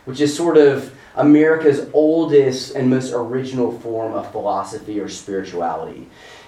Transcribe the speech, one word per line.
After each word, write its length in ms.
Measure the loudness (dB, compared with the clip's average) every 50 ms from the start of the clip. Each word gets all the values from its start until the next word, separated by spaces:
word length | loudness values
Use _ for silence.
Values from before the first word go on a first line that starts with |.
| _
which 160 | -10 -4 -2
is 160 | 0 0 0
sort 220 | 0 0 2 6 6
of 340 | 6 6 4 2 -4 -10 -14 -20 -20 -10 -4
America's 720 | 0 4 6 6 6 6 4 2 4 4 2 2 2 0 -2 0
oldest 840 | 2 2 4 2 2 2 4 4 4 4 4 0 -4 -6 -8 -6
and 140 | -2 0 2
most 240 | 2 0 0 -2 -4
original 580 | -6 -4 -4 -6 -6 -6 -6 -4 -2 -2 -2
form 420 | -4 -6 -8 -8 -6 -6 -6 -6 -6
of 180 | -8 -8 -8
philosophy 680 | -8 -6 -4 -4 -4 -4 -6 -8 -10 -12 -10 -8 -6 -6
or 80 | -6 -8
spirituality. 1000 | -10 -12 -10 -8 -6 -6 -6 -6 -6 -6 -4 -4 -6 -6 -8 -12 -14 -16 -18 -20 -20 -20 -20 -20 -20 -20 -8